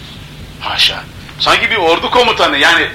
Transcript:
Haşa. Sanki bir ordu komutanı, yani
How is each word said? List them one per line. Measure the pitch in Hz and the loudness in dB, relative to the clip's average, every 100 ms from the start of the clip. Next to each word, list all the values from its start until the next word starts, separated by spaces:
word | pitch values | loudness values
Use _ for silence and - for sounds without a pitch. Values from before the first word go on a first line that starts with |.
| - - - - - - | -16 -16 -16 -16 -16 -10
Haşa. | - - - - - - - - | -6 0 0 -2 -10 -16 -14 -4
Sanki | 147 185 226 | 0 2 2
bir | 220 | 2
ordu | 165 165 233 | 2 2 2
komutanı, | 247 240 214 170 143 | 2 4 4 2 4
yani | 160 170 147 | 4 4 0